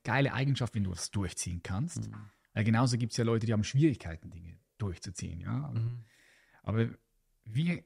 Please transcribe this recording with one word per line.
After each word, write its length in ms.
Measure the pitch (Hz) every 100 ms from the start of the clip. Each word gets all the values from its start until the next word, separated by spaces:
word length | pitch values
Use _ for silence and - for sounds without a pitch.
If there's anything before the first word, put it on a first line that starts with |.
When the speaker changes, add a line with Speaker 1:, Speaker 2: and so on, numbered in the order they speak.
Speaker 1:
geile 280 | - 127 139
Eigenschaft, 420 | 120 139 131 113 110
wenn 80 |
du 60 | 95
was 180 | 87 -
durchziehen 520 | 101 87 - - 87
kannst. 440 | - 95 165 113 107
Speaker 2:
Mhm. 60 | 107 107 _ _
Speaker 1:
Weil 100 | 107
genauso 320 | 107 113 127 120
gibt's 200 | 120 -
ja 80 |
Leute, 220 | 113 113 110
die 60 |
haben 120 | 107
Schwierigkeiten, 680 | - 135 156 - 85 80 87
Dinge 260 | 85 85 - _ -
durchzuziehen. 600 | 101 85 95 - 87 85
Ja? 320 | 92 123 147
Speaker 2:
Mhm. 300 | 113 117 120 - _ _ _ _ _
Speaker 1:
Aber 260 | - 110 117 - _ _ _ _
wie 380 | 110 117 170 165